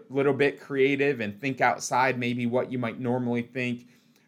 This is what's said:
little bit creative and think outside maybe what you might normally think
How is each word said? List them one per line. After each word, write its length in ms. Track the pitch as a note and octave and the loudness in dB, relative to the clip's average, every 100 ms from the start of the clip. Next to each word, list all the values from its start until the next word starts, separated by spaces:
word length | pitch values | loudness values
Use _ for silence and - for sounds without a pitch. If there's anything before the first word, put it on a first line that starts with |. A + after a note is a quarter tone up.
| - | -4
little 240 | C3 C#3+ | 0 2
bit 260 | C3 C#3+ C#3+ | 4 2 0
creative 600 | - C#3 C3+ C#3 C#3+ B2+ | -4 2 4 4 0 0
and 200 | G#2+ G2+ | -4 -4
think 220 | C#3 C3+ | -6 2
outside 560 | B2+ - - B2+ C3 B2 | 2 2 0 2 2 2
maybe 300 | A#2+ B2 A#2+ | -2 -2 0
what 240 | B2 B2 | 0 -2
you 80 | B2+ | -4
might 200 | A#2 A2 | -4 -4
normally 440 | B2 B2+ B2 A#2+ | -2 -2 -2 -2
think 440 | A#2+ C3 B2 A#2+ - _ _ _ | -4 -4 -4 -6 -10 _ _ _